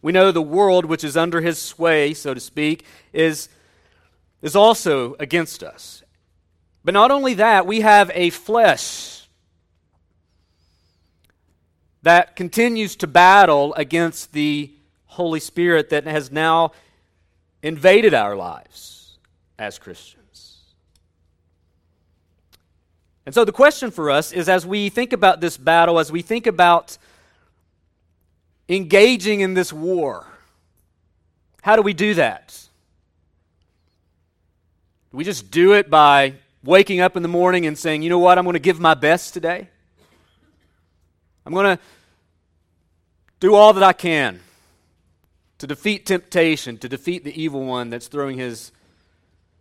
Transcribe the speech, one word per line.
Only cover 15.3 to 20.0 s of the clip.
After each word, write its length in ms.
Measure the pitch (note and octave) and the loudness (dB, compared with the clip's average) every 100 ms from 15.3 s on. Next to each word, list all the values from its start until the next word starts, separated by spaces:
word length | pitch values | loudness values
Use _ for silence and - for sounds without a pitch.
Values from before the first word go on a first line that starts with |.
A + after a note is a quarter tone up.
| D#3+ | -6
Spirit 500 | - - F3 E3 D3+ | -8 -4 0 0 0
that 160 | D3 C#3+ | -4 -4
has 240 | D#3 C3 | -6 -6
now 400 | C#3+ D#3+ D#3+ E3 _ _ _ _ _ _ _ _ _ | -4 0 2 0 _ _ _ _ _ _ _ _ _
invaded 520 | D3+ D#3+ E3 G3+ A3 | -12 0 4 4 4
our 220 | C#3+ G#2 G2+ | 2 -2 -6
lives 840 | F2 C#2 _ - - - _ _ _ _ _ _ | -12 -14 _ -20 -20 -20 _ _ _ _ _ _
as 200 | G#2+ - | -14 -14
Christians. 840 | - F2+ | -20 -20